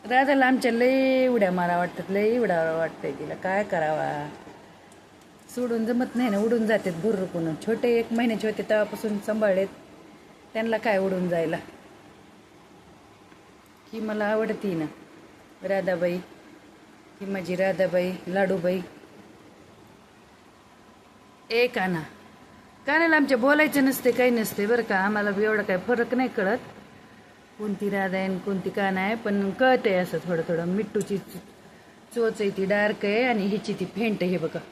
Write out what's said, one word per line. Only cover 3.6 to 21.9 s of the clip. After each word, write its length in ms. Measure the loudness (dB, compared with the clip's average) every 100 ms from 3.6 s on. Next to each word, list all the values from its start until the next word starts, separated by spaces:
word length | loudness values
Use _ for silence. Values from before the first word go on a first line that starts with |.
करावा, 640 | -2 -2 0 -2 -2 -4 -8 -14 -20 -20 -20 -20 -20 -20 -20 -20 -20 -20 -12
सोडून 300 | -6 -2 -2 0
जमत 300 | 0 0 0
नाही 140 | 0
ना, 80 | 2
उडून 280 | 2 2 2
जातात 260 | 0 0
भुर्रकून. 640 | -2 -2 0 -2 -4 -4
छोटे 440 | -4 -4 0 2 0
एक 140 | 0
महिन्याचे 360 | 0 0 0 -4
होते 140 | -4
तेव्हापासून 560 | 0 0 0 -4 -4 -4
सांभाळलेत, 500 | -4 0 2 2 0 -6 -20 -20 -20 -20 -20 -20 -10
त्यांना 260 | -4 -2 0
काय 200 | 0 2
उडून 300 | 0 0 0
जायला. 280 | 0 0 -4 -8 -20 -20 -20 -20 -20 -20 -20 -20 -20 -20 -20 -20 -20 -20 -20 -20 -20 -20 -20 -20 -20 -14
ही 80 | -8
मला 260 | -4 -2 0
आवडती 480 | 0 0 -2 -2
ना 100 | -2 -4 -8 -20 -20 -20 -20 -20 -12 -2
राधाबाई, 480 | 0 0 0 0 -2 -8 -20 -20 -20 -20 -20 -20 -20 -20 -14
ही 60 | -8
माझी 300 | -6 -4 0
राधाबाई, 560 | 0 2 2 2 0 -4 -4
लाडूबाई. 540 | 0 2 2 0 -2 -6 -16 -20 -20 -20 -20 -20 -20 -20 -20 -20 -20 -20 -20 -20 -20 -20 -20 -20 -20 -20 -20 -20 -20 -20 -20 -2
ए 160 | 2 2
कान्हा, 360 | 2 -2